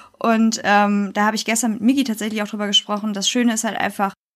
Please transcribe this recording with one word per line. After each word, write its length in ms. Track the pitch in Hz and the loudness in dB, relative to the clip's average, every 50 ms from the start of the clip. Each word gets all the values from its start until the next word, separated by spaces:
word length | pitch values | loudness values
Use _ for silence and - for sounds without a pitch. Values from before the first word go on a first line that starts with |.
| - - _ | -20 -20 _
Und, 440 | - - 226 226 220 226 220 220 - - | -4 0 2 4 4 4 2 2 0 0
ähm, 480 | 202 202 202 208 202 202 202 202 190 - | 2 4 4 4 4 2 0 0 -2 -2
da 120 | 208 208 | 0 0
habe 100 | 214 214 | 0 0
ich 80 | 220 - | -2 -2
gestern 280 | 214 220 220 - 226 208 | -2 -2 0 0 -2 -2
mit 80 | - | 0
Migi 220 | 202 240 277 285 254 | 2 2 4 2 2
tatsächlich 360 | 220 214 214 208 220 220 214 | 0 -2 -4 -4 -4 -4 -4
auch 60 | 208 | -4
drüber 200 | 208 - 208 208 | -4 -4 -6 -4
gesprochen. 460 | 202 202 - - - 208 202 208 220 202 | 0 0 0 0 -2 -4 -4 -4 -4 -6
Das 160 | 196 196 - | -4 -4 -2
Schöne 240 | - 247 240 240 220 | 0 2 2 2 2
ist 120 | 220 - | 0 -2
halt 120 | 220 190 | -4 -4
einfach, 360 | - - 196 196 - 202 190 - _ _ _ _ | -2 -4 -4 -2 -2 -4 -4 -4 _ _ _ _